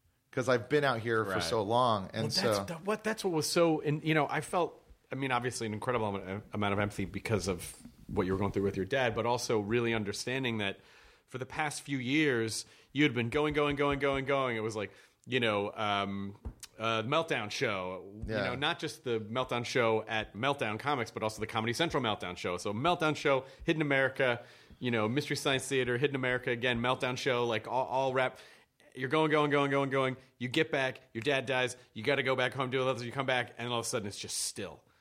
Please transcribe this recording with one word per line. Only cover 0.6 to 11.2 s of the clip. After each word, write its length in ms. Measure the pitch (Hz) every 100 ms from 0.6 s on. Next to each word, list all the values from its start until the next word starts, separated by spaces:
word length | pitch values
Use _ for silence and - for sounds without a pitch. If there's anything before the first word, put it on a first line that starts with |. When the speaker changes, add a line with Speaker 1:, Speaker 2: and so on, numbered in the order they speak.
| 107
Speaker 1:
been 140 | 147
out 160 | 139 113
here 260 | 117 110 101
for 60 |
Speaker 2:
Right. 120 | 90
Speaker 1:
so 200 | 82 113
long. 460 | 101 120 127 104 95
And 0 |
Speaker 3:
Well, 100 | 110 110 123
that's 140 | 120 101
Speaker 1:
so 60 | 98
Speaker 3:
that, 200 | 160 180
what, 180 | 214
that's 200 | 220 220 196
what 80 |
was 140 | 156 143
so, 340 | 175 170 156
and, 220 | 151 151
you 100 | 156
know, 140 | 156 139
I 120 | 147
felt, 380 | - 185 160 - - - -
I 40 | 135
mean, 160 | 135
obviously 340 | 123 123 - 113
an 80 |
incredible 420 | 107 131 123 107 98
amount, 280 | 92 101 -
amount 200 | 104 101
of 60 | 101
empathy 260 | 104 - 92
because 420 | 98 - 104 92
of 260 | 87 - - - - -
what 220 | 92 92
you 60 |
were 60 | 95
going 120 | 98
through 120 | 101
with 120 | 98 95
your 80 | 95
dad, 300 | 135 120 113
but 100 | 113
also 340 | 120 - 113
really 360 | 101 120 117 113
understanding 640 | 101 - 123 135 123 110
that 200 | 98 95 - - - _